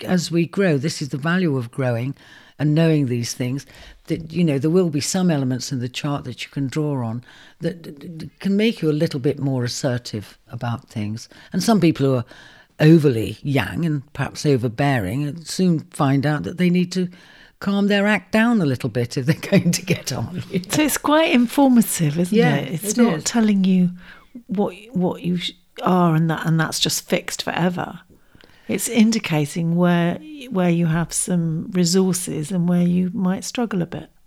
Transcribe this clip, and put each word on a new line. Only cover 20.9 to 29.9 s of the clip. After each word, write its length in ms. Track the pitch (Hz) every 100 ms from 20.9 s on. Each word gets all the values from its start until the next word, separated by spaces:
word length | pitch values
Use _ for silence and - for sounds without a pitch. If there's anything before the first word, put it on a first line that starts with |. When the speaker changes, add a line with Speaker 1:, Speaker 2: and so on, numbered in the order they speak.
| -
Speaker 2:
quite 340 | - 302 320
informative, 840 | 254 240 - 269 240 - - 151 160
isn't 180 | 180 208
Speaker 1:
Yeah, 180 | 165 143
Speaker 2:
it? 160 | - 165
It's 140 | 202 226
Speaker 1:
it 40 |
Speaker 2:
not 120 | 226 160
Speaker 1:
is. 40 |
Speaker 2:
telling 400 | - 240 220 196
you 280 | 185 185 180 180 - - _ 247 -
what, 260 | 202 202 - 226
what 320 | 185 180 -
you 140 | 170 180
sh-, 160 | - - _ -
are 320 | - 180 175
and 160 | 160 165
that, 160 | 156 165
and 140 | 160
that's 200 | 156 -
just 280 | - - -
fixed 320 | 185 - -
forever. 600 | - - 175 175 - 170 _ - _ _ - - -
It's 180 | - -
indicating 880 | 233 220 226 - 156 147 175 165 170
where, 440 | 175